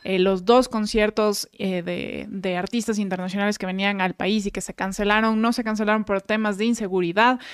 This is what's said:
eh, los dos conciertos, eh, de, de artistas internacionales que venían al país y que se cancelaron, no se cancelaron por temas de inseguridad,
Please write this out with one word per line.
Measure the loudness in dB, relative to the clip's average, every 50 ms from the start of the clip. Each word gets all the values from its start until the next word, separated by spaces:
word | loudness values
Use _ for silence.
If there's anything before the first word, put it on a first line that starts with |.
eh, | -6 -2 2 2
los | 4 2 2 2 4
dos | 6 6 6 6 4
conciertos, | 0 -2 -2 0 0 2 2 2 2 2 2 2 0 -2 -4 -8
eh, | _ -6 -4 -4 -4 -4
de, | -4 -4 -6 -6 -6 -6 -8 -8 -10 -10
de | -8 -6 -4 -2 -2
artistas | -2 -2 -2 -2 -2 -2 -2 -2 -2
internacionales | -2 -2 -4 -4 -4 -4 -2 0 0 0 0
que | -2 -4
venían | -4 -2 0 0 0 0 0
al | 0 -2 -2
país | -2 -2 0 0 0 0
y | -2
que | -4 -6
se | -8 -8 -8
cancelaron, | -6 -6 -4 -2 0 2 2 2 4 4 2 2 2
no | 2 0
se | 0 0
cancelaron | -2 -2 -2 0 0 2 2 0
por | 0 0 -2 -2
temas | 0 -2 -2 0 0 0 -2 0
de | 0
inseguridad, | 0 0 0 -2 -2 0 0 0 2 2 4 4 4 2 0 -4 -12